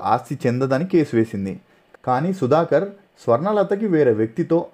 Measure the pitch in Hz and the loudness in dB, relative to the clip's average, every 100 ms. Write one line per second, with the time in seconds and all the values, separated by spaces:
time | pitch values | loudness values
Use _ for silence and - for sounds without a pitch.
0 | 98 120 - 139 127 123 135 135 185 175 | 0 -2 -2 -4 -2 0 0 -2 0 0
1 | 143 117 113 101 95 92 _ _ _ - | 2 0 0 -2 -8 -10 _ _ _ -10
2 | 127 127 175 190 123 156 165 147 196 - | -4 -2 -2 -2 0 2 2 0 0 -10
3 | _ _ - 117 190 208 190 202 220 160 | _ _ 0 0 2 0 0 -2 0 2
4 | 131 110 113 143 156 170 - | 4 2 0 -2 0 0 -2